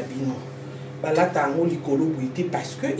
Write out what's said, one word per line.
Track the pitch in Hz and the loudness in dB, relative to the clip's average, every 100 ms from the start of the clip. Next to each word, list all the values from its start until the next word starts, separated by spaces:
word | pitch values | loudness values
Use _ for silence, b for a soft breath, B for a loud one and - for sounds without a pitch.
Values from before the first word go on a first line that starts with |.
| 127 | -2
bino. | 131 135 - - - - B B - | -2 -2 -2 -6 -10 -12 B B -4
Balata | 151 156 180 170 | 2 4 4 4
yango | 139 160 170 | 2 2 2
likolo | 147 143 139 160 | 0 2 4 4
boye | 139 127 | 2 -2
te | 175 | -2
parce | - 120 - - | -2 -2 -4 -4
que | 277 | -2